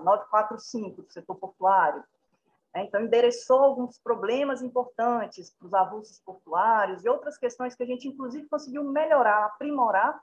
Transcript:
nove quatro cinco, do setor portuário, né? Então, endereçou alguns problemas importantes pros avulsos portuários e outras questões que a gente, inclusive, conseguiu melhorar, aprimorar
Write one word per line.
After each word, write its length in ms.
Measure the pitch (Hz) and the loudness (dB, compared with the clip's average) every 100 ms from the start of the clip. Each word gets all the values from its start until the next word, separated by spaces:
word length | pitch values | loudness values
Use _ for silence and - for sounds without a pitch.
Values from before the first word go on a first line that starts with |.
nove 220 | 165 208 - | 2 0 2
quatro 300 | 214 214 226 | 0 0 -4
cinco, 420 | - 233 202 - | -10 -10 -8 -12
do 100 | - | -18
setor 240 | 175 165 180 | -16 -14 -12
portuário, 680 | 185 - 185 190 160 - - _ _ _ _ _ _ 170 | -14 -2 2 4 4 0 -10 _ _ _ _ _ _ -10
né? 80 | |
Então, 180 | 202 202 | -6 -4
endereçou 580 | 226 233 240 240 - 262 | 0 4 4 2 2 6
alguns 340 | 277 247 247 - | 6 2 -4 -6
problemas 640 | 226 226 202 254 285 247 | -4 -2 -2 -2 -2 -4
importantes 880 | 254 247 247 - 233 240 202 - 170 | -6 -4 -4 -2 0 0 -4 -10 -20
pros 240 | _ 180 | _ -2
avulsos 460 | 196 185 214 214 _ | 0 0 -2 -14 _
portuários 840 | - 190 - 170 220 220 190 185 | -20 -20 -4 0 2 2 0 -2
e 60 | 202 | -2
outras 300 | 285 294 294 | -2 -4 -6
questões 340 | 240 - 247 | -6 -6 -10
que 80 | 240 | -6
a 60 | 247 | -8
gente, 200 | 247 277 | -6 -8
inclusive, 400 | 269 254 285 294 | -10 -10 -10 -8
conseguiu 360 | 302 294 277 | -8 -8 -8
melhorar, 600 | 285 285 311 294 233 208 214 | -4 -2 2 4 4 4 2
aprimorar 760 | - 294 285 233 190 247 302 | -2 -6 0 2 2 2 -2